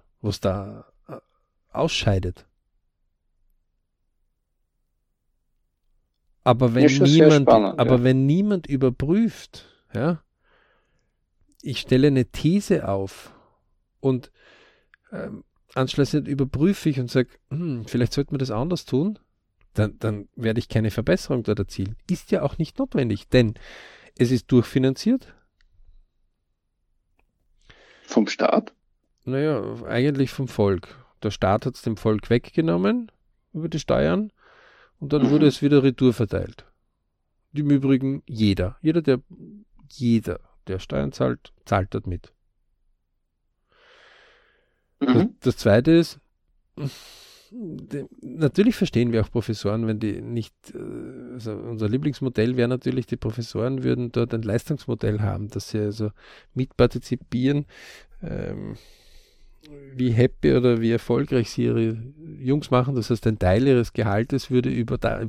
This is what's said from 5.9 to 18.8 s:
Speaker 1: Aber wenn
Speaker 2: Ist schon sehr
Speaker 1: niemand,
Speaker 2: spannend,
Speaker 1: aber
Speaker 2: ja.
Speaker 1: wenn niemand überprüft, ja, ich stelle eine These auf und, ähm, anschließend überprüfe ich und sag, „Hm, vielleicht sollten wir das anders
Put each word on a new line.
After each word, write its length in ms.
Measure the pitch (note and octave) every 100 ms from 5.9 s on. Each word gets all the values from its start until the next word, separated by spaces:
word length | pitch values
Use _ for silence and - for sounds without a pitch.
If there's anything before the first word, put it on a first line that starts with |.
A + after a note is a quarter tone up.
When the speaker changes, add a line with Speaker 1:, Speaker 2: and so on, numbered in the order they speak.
| _ _ _ _ _
Speaker 1:
Aber 320 | A#2+ A#2+ B2 B2
wenn 80 |
Speaker 2:
Ist 140 | C#3+ C#3
schon 100 | C#3
sehr 240 | D#3 D#3
Speaker 1:
niemand, 180 | D3 B2+
Speaker 2:
spannend, 300 | A2+ G2 -
Speaker 1:
aber 200 | B2 B2+
Speaker 2:
ja. 40 |
Speaker 1:
wenn 220 | B2+ C3 C#3
niemand 420 | E3+ G#3 F#3+ -
überprüft, 1040 | C#3 D3+ - C3+ G3 A3+ - - - - _ _
ja, 280 | G#2 D3 E3+ _ _ _ _ _ _ _ _ _ _ _ _ _ _
ich 180 | - -
stelle 280 | - C3+ D3
eine 180 | C3+ A#2+
These 640 | - D3+ G3+ - F3 F#2+
auf 440 | G2 F#2+ - - - _ _ _ _ _ _
und, 280 | C3+ B2+ - _ _ _ _ _ _ _ _
ähm, 320 | - A3 - - _ _ B2+
anschließend 520 | C3 - C3+ D3+ A2+
überprüfe 640 | C#3 C3 C3+ E3+ G3 E3
ich 100 | C3
und 100 | B2
sag, 180 | C3+ A#2+ _ -
„Hm, 360 | D3 E3+ B2 A2
vielleicht 280 | B2 B2
sollten 200 | - C#3
wir 60 | C#3+
das 120 | C3
anders 340 | G#2+ D#3 E3+